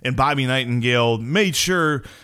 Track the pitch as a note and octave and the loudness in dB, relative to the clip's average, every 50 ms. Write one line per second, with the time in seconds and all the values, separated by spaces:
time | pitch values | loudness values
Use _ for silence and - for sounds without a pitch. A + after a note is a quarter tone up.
0 | - B2 B2+ C3 C3+ C#3+ D3 C#3 C3 B2+ B2+ C3 C3 A#2+ A#2+ B2 A#2 A#2+ B2 A#2+ | -6 -4 -2 0 0 0 0 0 0 0 0 -2 -2 -2 -2 0 2 2 2 2
1 | A#2+ A#2 A#2 A2 A2+ A#2+ D3 G3+ A3 A#3+ D3 - - - F#3 F3+ E3 D#3 D3+ C3+ | 2 2 2 0 -2 -2 0 0 0 0 0 -2 -2 0 0 0 0 0 0 -2
2 | - - - - | -6 -10 -20 -20